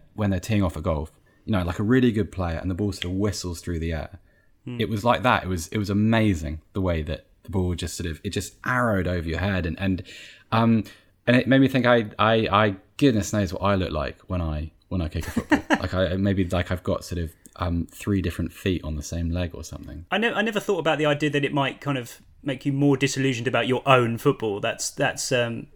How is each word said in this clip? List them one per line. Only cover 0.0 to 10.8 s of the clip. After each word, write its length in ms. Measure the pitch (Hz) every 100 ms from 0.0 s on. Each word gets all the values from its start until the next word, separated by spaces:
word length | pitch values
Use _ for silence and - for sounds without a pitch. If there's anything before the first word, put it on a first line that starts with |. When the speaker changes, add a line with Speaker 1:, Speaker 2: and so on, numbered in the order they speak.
| -
Speaker 1:
when 140 | - 101
they're 80 | 90
teeing 240 | - 101
off 120 | 90
a 60 | 80
golf, 300 | 82 76 78 _ _ _
you 60 | -
know, 100 | 95
like, 160 | 85 82
a 40 |
really 280 | 104 127 123
good 200 | 107 87
player, 260 | 95 85 80
and 120 | 92
the 60 |
ball 160 | 90 104
sort 140 | -
of 60 | 90
whistles 500 | 95 107 107 90 82
through 180 | - 82
the 140 | 82
air. 260 | 78 - - _ _ _ _
Speaker 2:
Hmm. 160 | 123 117
Speaker 1:
It 80 | 107
was 160 | 107
like 180 | 117 87
that. 200 | 123 107
It 40 | 92
was, 200 | 90 -
it 80 | 107
was 120 | 98
amazing 680 | 101 110 113 107 80 78 78 -
the 80 | 101
way 220 | 92 80
that 220 | 78 76 - _
the 60 | -
ball 220 | 92 90
just 200 | 82 87
sort 140 | - 87
of, 80 | 78
it 60 | 101
just 240 | 101 - -
arrowed 420 | - 127 117 95 90
over 200 | 90 80
your 100 | 80
head, 260 | 98 92
and, 140 | 82 -
and, 240 | 98 92 - - - - _
um, 320 | 113 117 113